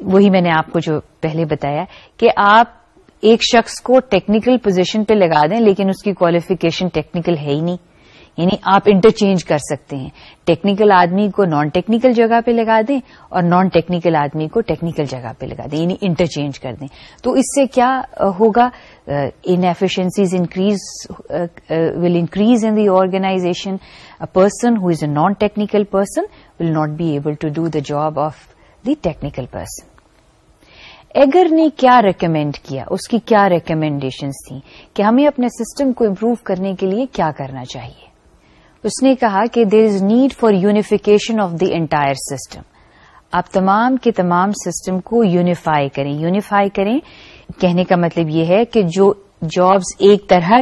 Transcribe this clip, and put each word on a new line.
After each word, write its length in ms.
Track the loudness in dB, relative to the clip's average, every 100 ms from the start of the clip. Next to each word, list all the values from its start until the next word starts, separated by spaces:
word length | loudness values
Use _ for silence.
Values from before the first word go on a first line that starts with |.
وہی 280 | 0 4 6
میں 120 | 4
نے 80 | 2
آپ 200 | 0 0
کو 60 | -4
جو 200 | -2 -4 -8 _
پہلے 260 | -6 -4 -4
بتایا 380 | -4 -4 -6 -8 -14 -20 0
کہ 120 | 0 2
آپ 320 | 4 4 4 -2 _ _ _ _
ایک 200 | 2 4
شخص 300 | 4 2 0 -4
کو 180 | 0 0
ٹیکنیکل 580 | 2 -2 0 0 2 0
پوزیشن 460 | 2 0 0 -2
پہ 100 | 0
لگا 280 | 2 2 2 2
دیں 100 | 2
لیکن 300 | 2 2 0
اس 140 | -4
کی 100 | -4
کوالیفیکیشن 720 | 0 0 0 -2 -2 -2 -2 -4
ٹیکنیکل 500 | -4 -6 -4 -2 -2
ہے 120 | -2
ہی 120 | -2
نہیں، 300 | -4 -6 _ _ _ -20 -16 -4
یعنی 200 | -2 -2
آپ 200 | 0 2 4
انٹرچینج 600 | 4 4 4 0 0 -2
کر 120 | -4
سکتے 380 | -4 -10 -10 -12
ہیں، 140 | -12 -16 -20 _ -2
ٹیکنیکل 460 | 0 0 2 4
آدمی 380 | 4 4 2 0
کو 160 | 0 0
نان 220 | 0 -2
ٹیکنیکل 460 | -2 -2 2 2
جگہ 260 | 2 2 2 0
پہ 60 |
لگا 300 | 0 2 0 0
دیں 120 | -4 -6 -18 -8
اور 140 | -2
نان 240 | 2 2 2
ٹیکنیکل 480 | 0 0 -2 0 0
آدمی 320 | -2 -4 -4
کو 140 | -4
ٹیکنیکل 420 | -4 -4 -6 -6
جگہ 280 | -6 -8 -12 -12
پہ 60 | -12
لگا 180 | -12 -8
دیں، 80 | -4
یعنی 160 | -4 -2
انٹرچینج 580 | -2 -2 -2 -4 -8 -8
کر 140 | -12 -12
دیں۔ 80 | -14 -18 -20 -8
تو 80 | -2
اس 240 | -2 0 0
سے 100 | -2
کیا، 360 | 0 0 -2 -6 -4
آ، 80 | -2 2
ہوگا؟ 300 | 2 2 0 -2 -20 -18 -8
آ، 40 | -4 -4 -6 -2
inefficiencies 880 | 0 0 0 -2 -2 -4 0 0 0
increase، 760 | -4 -2 -2 -2 -6 -16 -16 -18 -8
آ، 40 | -6 -6 -10 -6
آ، 40 |
will 420 | -2 -2 0 0 0
increase 540 | -2 0 2 2 2
in 100 | 0
the 80 | 2
organization۔ 880 | 2 2 0 -2 -2 -2 -4 -6 -10 -12 -20 -20
A 280 | -16 -4 2
person 360 | 2 2 0 0
who 120 | 0
is 200 | -2 -2
a 40 |
non-technical 720 | 0 0 0 -2 -2 -2 -2 0 -2
person 280 | -2 -4 -6 -10 _ -6
will 140 | -4 -2
not 180 | -2 -4
be 100 | -4
able 220 | -4 -4 -4 -6
to 40 |
do 120 | -4
the 320 | -4 -4 -4
job 180 | -4 -4
of 200 | -2 -4 -6 _ _ _ _ -6
the 60 | -4 -4
technical 360 | -6 -8 -10
person۔ 440 | -12 -12 -14 -16 -20 _ _ _ _ _ _ _ _ -20 -20 -20 _
ایگر 340 | 2 4 4 4
نے 180 | 4 2 2
کیا 240 | 4 4
ریکمینڈ 560 | 4 0 0 0 -2 -6
کیا، 260 | -10 -12 -8
اس 180 | -8 -4
کی 100 | -4 2
کیا 240 | 2 4
ریکمینڈیشنز 840 | 2 -2 -4 -2 -4 -6 -8 -10 -10 -14
تھیں 120 | -18 -20 -20 -10
کہ 80 | -2
ہمیں 260 | 2 2 2
اپنے 200 | 0 -4
سسٹم 440 | -4 -8 -4 -2
کو 140 | 0 -2
امپروو 280 | 0 -2 -2
کرنے 300 | -4 -4 -4 -4
کے 120 | -4
لیے 180 | -2 -4
کیا 200 | -4 -4 -4
کرنا 280 | -10 -12 -14
چاہیے؟ 420 | -14 -16 -20 _ _ _ _ _ _ _ _
اس 200 | -8 0
نے 120 | 0 2
کہا 280 | 0 0 0
کہ 120 | 0 2 4
there 140 | 4
is 120 | 2
need 260 | 2 2 2 2 2
for 60 | 2
unification 840 | 2 0 0 0 2 2 2 -2
of 100 | -2
the 220 | -2 -2
entire 600 | -2 -2 0 0 -2 -6
system۔ 280 | -10 -12 -18 -20 _ _ _ _ _ _
آپ 200 | -6 -2
تمام 440 | 0 2 2 0 0
کے 160 | 0
تمام 400 | 0 0 0 0
سسٹم 480 | -2 -6 -8 -6 -6
کو 240 | -2 0
یونیفائی 640 | 2 2 0 -2 -2 -2 -2
کریں۔ 240 | -4 -6
یونیفائی 560 | -4 -2 -2 -2 0 0
کریں 300 | -2 -2 -2 -6 -16 -20 -20 -20 -4
کہنے 220 | 0 0
کا 120 | 2 2
مطلب 340 | 0 -2 -2
یہ 160 | 0 2
ہے 200 | 2 2
کہ 160 | 0
جو 320 | 0 2 2 2 _ _
جابز 540 | -6 0 2 2 0 2
ایک 300 | 4 4 4
طرح 240 | 2 4 2